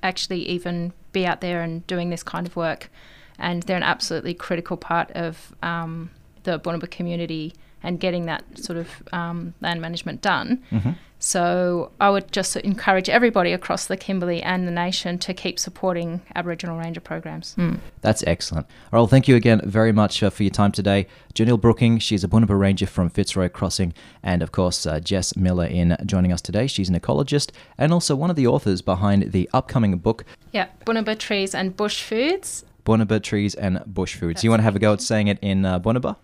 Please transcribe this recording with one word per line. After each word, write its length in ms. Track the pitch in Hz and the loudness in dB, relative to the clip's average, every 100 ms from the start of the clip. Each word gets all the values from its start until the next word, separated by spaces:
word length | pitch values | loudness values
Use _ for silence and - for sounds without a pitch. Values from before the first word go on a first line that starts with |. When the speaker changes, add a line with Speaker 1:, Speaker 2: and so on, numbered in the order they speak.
Speaker 1:
actually 380 | 190 180 - 185 - | -4 -4 -6 -6 -4
even 440 | 180 175 175 170 - - | -6 -4 -6 -6 -10 -6
be 120 | 190 | -2
out 160 | 180 170 | -2 -2
there 220 | 180 175 | -4 -4
and 240 | 170 165 170 | -4 -6 -6
doing 240 | 180 175 | -4 -4
this 140 | 170 | -6
kind 220 | - 170 175 | -8 -8 -6
of 80 | 175 | -4
work. 340 | 165 151 - - - - - - | -4 -4 -10 -20 -20 -20 -20 -8
And 240 | - 175 | -6 -4
they're 140 | 170 180 | -2 -2
an 80 | |
absolutely 500 | 170 175 - 160 - | 0 -2 -2 -6 -6
critical 420 | 170 - 175 170 175 | -8 -6 -6 -4 -10
part 340 | - 170 - | -2 -2 -2
of, 420 | - 170 165 - - | -4 -8 -8 -18 -10
um, 480 | 170 170 165 165 165 - - - | -6 -6 -6 -10 -12 -16 -20 -12
the 160 | - 165 | -6 -4
Bunuba 320 | 170 170 170 | -4 -6 -8
community 640 | - 175 170 170 160 156 - - - | -6 -6 -4 -4 -6 -8 -12 -20 -14
and 180 | - 175 | -8 -4
getting 260 | 185 175 170 | -2 -2 -4
that 160 | 151 - - | -8 -10 -16
sort 180 | - 170 | -10 -8
of, 120 | 170 - - | -10 -14 -10
um, 420 | 175 170 170 170 - | -8 -6 -6 -10 -8
land 200 | 165 170 | -6 -6
management 400 | 165 170 - - | -6 -8 -10 -4
done. 420 | 202 160 - 254 - | -2 -2 0 -4 -2
Speaker 2:
Mm-hmm. 180 | - 101 170 - - | -2 -2 -4 -10 -10
Speaker 1:
So 720 | - 190 175 180 180 175 - - | -4 0 2 2 0 0 -4 2
I 80 | 202 | 2
would 240 | 196 190 | 4 0
just 240 | - 185 - | -4 -4 -4
encourage 540 | - 202 - 190 185 | -2 -2 2 2 4
everybody 420 | 240 240 226 175 | 4 4 4 2
across 320 | 180 - 180 - | 0 -2 -4 -4
the 100 | 190 | -6
Kimberley 440 | - 190 180 170 | -4 -2 -2 -2
and 240 | - 185 180 | -2 -2 -2
the 40 | |
nation 460 | 170 175 185 180 175 | -2 -2 -4 -4 -6
to 160 | - | -6
keep 240 | 185 190 - | -6 -6 -6
supporting 640 | - - 190 175 170 170 - | -8 -4 -4 -2 -4 -6 -8
Aboriginal 440 | - 175 170 175 165 | -6 -4 -6 -6 -6
Ranger 240 | 165 165 | -6 -8
programs. 520 | - 160 160 156 170 - | -8 -10 -8 -12 -10 -2
Mm. 200 | 175 170 - - | -2 -2 -8 -4
Speaker 2:
That's 240 | 110 110 - | 0 0 0
excellent. 380 | 82 - 80 - | -2 -2 -4 -6
All 60 | - - | -14 -2
right, 60 | 113 | 2
well, 60 | 117 | 6
thank 220 | 135 131 | 6 8
you 80 | 123 | 6
again 240 | 117 110 | 8 4
very 300 | - 104 113 | 4 2 4
much, 300 | 107 104 - | 6 4 2
uh, 80 | 101 | 0
for 120 | - | 2
your 60 | 101 | -2
time 220 | - 101 | 4 2
today. 340 | 98 101 98 95 - - | 2 2 2 0 -8 -14
Janelle 260 | - 113 117 | 0 4 6
Brooking, 380 | 117 110 117 113 | 6 6 4 4
she's 260 | - 104 | 2 0
a 40 | 90 | 4
Bunuba 300 | 110 113 101 | 4 6 4
Ranger 280 | 98 95 98 | 4 2 0
from 240 | - 87 | 0 0
Fitzroy 400 | - 98 - 90 | 2 -2 0 -2
Crossing, 420 | - 95 - 92 - - - | 0 -4 0 -2 -2 -16 -10
and 200 | - 90 | -2 0
of 80 | 82 | 0
course, 340 | - 90 - 80 | 0 0 0 -2
uh, 120 | 78 | -4
Jess 380 | 85 95 90 - | -2 -2 -2 0
Miller 300 | 92 90 85 | 2 2 0
in 280 | 87 87 85 - | 2 2 2 0
joining 260 | 95 90 | 2 2
us 80 | 87 | 0
today. 260 | - 92 135 | -2 -2 -2
She's 220 | - 92 | -2 0
an 100 | 87 | 0
ecologist 520 | - 143 139 143 - - - - | 0 0 2 0 -2 -10 -20 -2
and 160 | 151 | 2
also 240 | 175 - 139 | 2 2 0
one 140 | 165 | 0
of 60 | 165 | 2
the 100 | 123 | 4
authors 340 | 139 107 92 | 4 2 -2
behind 520 | - 90 101 101 - | 0 0 4 2 2
the 160 | 92 90 | 0 0
upcoming 460 | 131 - 131 107 87 | 0 0 0 2 2
book. 260 | 85 113 - - - | 0 -2 -6 -20 -8
Speaker 1:
Yeah, 160 | 214 185 - - | -4 -4 -6 -2
Bunuba 320 | 226 214 220 | -2 0 -4
Trees 360 | - 208 196 | -2 -2 -2
and 220 | - 190 185 | -2 -4 -2
Bush 260 | 208 - | -4 -4
Foods. 600 | - 220 277 381 - - - _ - | -4 -2 0 -2 -4 -12 -14 _ 2
Speaker 2:
Bunuba 360 | 110 107 110 | 2 4 0
Trees 320 | - 104 101 | 0 0 0
and 300 | - 101 92 | -2 -2 -2
Bush 300 | - 95 90 - | -4 -6 -4 -4
Foods. 200 | 85 85 | -4 0
Speaker 1:
That's 80 | |
Speaker 2:
You 60 | 113 | 2
wanna 120 | 113 | 4
have 120 | 110 98 | 4 4
a 20 | |
go 160 | 107 | 2
at 80 | 104 | 2
saying 260 | - 110 104 | 0 0 2
it 100 | 98 | 0
in, 240 | 101 98 95 | 0 2 2
uh, 120 | 92 | 0
Bunuba? 360 | 90 123 131 202 | 0 0 -2 -6